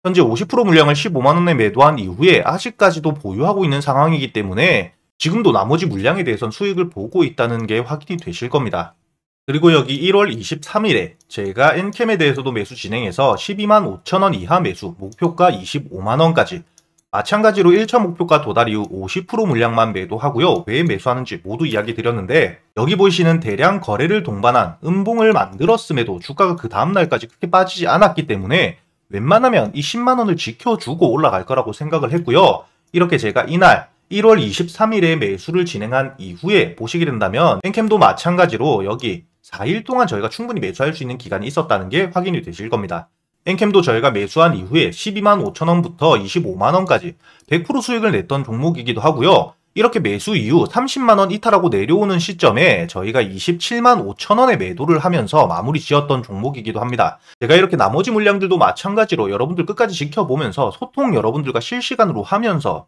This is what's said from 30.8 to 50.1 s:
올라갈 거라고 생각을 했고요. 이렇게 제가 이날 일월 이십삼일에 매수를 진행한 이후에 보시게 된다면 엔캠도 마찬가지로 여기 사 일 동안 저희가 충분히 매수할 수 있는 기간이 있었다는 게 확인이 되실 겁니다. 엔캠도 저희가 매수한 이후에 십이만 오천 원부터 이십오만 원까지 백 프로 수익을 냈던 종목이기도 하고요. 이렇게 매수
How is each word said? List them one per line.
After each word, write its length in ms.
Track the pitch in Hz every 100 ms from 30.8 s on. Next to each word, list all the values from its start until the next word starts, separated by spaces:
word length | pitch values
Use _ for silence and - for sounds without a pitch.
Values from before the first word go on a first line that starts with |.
| - 165 147
올라갈 360 | 127 147 98 92
거라고 260 | 131 113
생각을 380 | 107 147 156 131
했고요. 540 | 170 170 175 175 92 - _ _
이렇게 260 | 175 175 147
제가 280 | 110 113 113
이날 420 | 170 185 101 - _ _
일월 300 | 202 220 214
이십삼일에 760 | 113 98 170 - 220 220 170 160
매수를 500 | 104 95 - 175 175
진행한 480 | 110 107 131 135 -
이후에 560 | 92 87 170 202 117 -
보시게 300 | 113 170 170
된다면 540 | 120 98 110 165 98
엔캠도 340 | 185 226 220 208
마찬가지로 880 | 117 - 170 180 175 110 143 113 98
여기 380 | 117 117 90 - _
사 240 | _ - 110
일 180 | 208
동안 220 | 220 254 220
저희가 240 | 104 110
충분히 300 | - 240 214
매수할 340 | 95 92 139
수 80 | 165
있는 160 | 127 123
기간이 300 | - 98 104
있었다는 420 | - - 101 92
게 220 | 139 185
확인이 300 | 180 185 170
되실 260 | - 85 110
겁니다. 400 | 117 98 85 - _ _ _ -
엔캠도 340 | 185 208 196
저희가 300 | 170 113 135
매수한 440 | 104 101 160 170 117
이후에 360 | 92 151 107
십이만 500 | - - 208 202 208
오천 260 | 175 - 165
원부터 500 | 175 170 - 160 120
이십오만 580 | 98 180 131 92 107 180
원까지 400 | 190 - 170 - _ _ _
백 140 | 165
프로 180 | 170 269
수익을 300 | 240 240 214
냈던 320 | 113 85 139
종목이기도 580 | 123 113 156 165 120 117
하고요. 520 | 139 139 151 151 - - _
이렇게 260 | - 233 233
매수 360 | 117